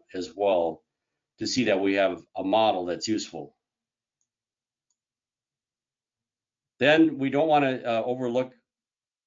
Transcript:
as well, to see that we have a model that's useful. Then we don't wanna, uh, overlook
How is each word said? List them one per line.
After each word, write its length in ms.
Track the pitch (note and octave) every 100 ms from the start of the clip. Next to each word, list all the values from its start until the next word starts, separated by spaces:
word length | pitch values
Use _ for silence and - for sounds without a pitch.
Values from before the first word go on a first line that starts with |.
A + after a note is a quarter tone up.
| _
as 180 | F#2 F2
well, 480 | F#2+ G2+ F2+ E2 D#2+ _ _ _ _ _ -
to 80 | G#2+
see 180 | B2+
that 160 | G#2+ F#2+
we 140 | G2
have 280 | G2 F#2+ E2 - -
a 80 |
model 420 | F#2+ G#2+ A2 F#2 F2
that's 220 | D#2+ -
useful. 460 | G#2 - D#2+ C#2 _ _ _ _ _ _ _ _ _ _ _ _ _ _ _ _ _ _ _ _ _ _ _ _ _ _ _ _ _ _ _ _ -
Then 400 | C3 D#3 D#3+ C3+
we 120 | C3+
don't 180 | C#3 D#3+
wanna, 320 | D3 C3+ B2+
uh, 180 | A#2+ A2+
overlook 500 | B2 B2+ B2+ A#2+ B2+ - _ _ _ _ _ _